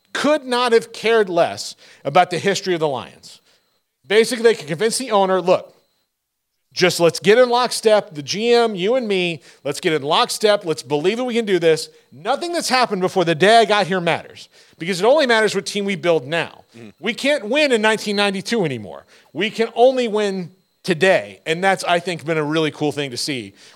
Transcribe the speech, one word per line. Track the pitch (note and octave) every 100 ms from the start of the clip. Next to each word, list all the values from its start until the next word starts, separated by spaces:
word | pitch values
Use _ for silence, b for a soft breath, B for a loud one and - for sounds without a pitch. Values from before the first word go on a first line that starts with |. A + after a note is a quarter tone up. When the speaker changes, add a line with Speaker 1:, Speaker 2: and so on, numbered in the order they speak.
| _
Speaker 1:
could | - C#4 D4+
not | C4 A#3+ B3
have | A3+ -
cared | - G#3+ A3+ G3
less | E3+ C#3 G#2 - - b b
about | C#3+ D#3 F3+
the | D#3+
history | F#3+ F#3+ F#3+
of | E3+
the | D#3
Lions. | B2+ D#2+ C2 - - _ _ _ _ _ _ -
Basically, | G#3 A3+ A#3+
they | A3+
could | G#3+ C#3+
convince | D3 A3 A3
the | B3+
owner, | G#3 F#3+ F#3
"Look, | F3 D3 - _ _ _ _ _ _ _ _ _ _
just | - F3+ E3+
let's | E3+ D#3
get | F3 A3+
in | B3
lockstep, | A#3+ A#3+ - A3+ G#3 G3
the | D3+
G | C#3 E3+ A#3
M, | A#3+ A#3 G3+
you | F#3+ C4
and | A3+
me, | G3 F3 D#3+ b b
let's | C3+ D3
get | F3
in | D#3
lockstep, | C3+ F#3 D4 - G#3+ G#3 F3+
let's | D#3
believe | B2+ D3 E3 A3+
that |
we | B3+
can | A3+ A3
do | F3+
this." | E3 D#3 - b b
Nothing | B2 F3+ B3+ E4+
that's | E4+ -
happened | B3+ A#3+ G3+
before | F3+ F#3+
the | E3+
day | D#3+ F#3 A#3
I | A3
got | G#3 E3
here | F#3+
matters, | E3+ C#3 - - - b b -
because | E3 F3+
it | G#3+
only | D4+ C4+
matters | A3+ G#3+ G3
what | -
team | G3+ G3
we | F#3+
build | F3 D#3+ C3
now. | E3 C3+ - _ A#2
Speaker 2:
Mm-hmm. | A2+ -
Speaker 1:
We | D3+
can't | A#3 C4+ D4 G#3
win | C#4+ D4
in | A#3
nineteen | G#3+ G#3+ G#3+ G3+
ninety-two | G3+ G3 F#3 A#3 E3
anymore. | B2 G2 C#2 - b b
We | C#3+ G#3+
can | - A3+
only | A3+ B3 C4 A#3+
win | G#3 G#3 F#3+ E3+ - _ _
today, | - E3 F#3+ E3 G#2 F#2+ -
and | E3
that's, | F#3+ F#3 -
I | F3
think, | F3 E3+ C#3+
been | D#3+
a |
really | D3 D#3+ D#3
cool | - D3
thing | C#3+ C#3
to | A#2+
see | - C3+ G2+ B B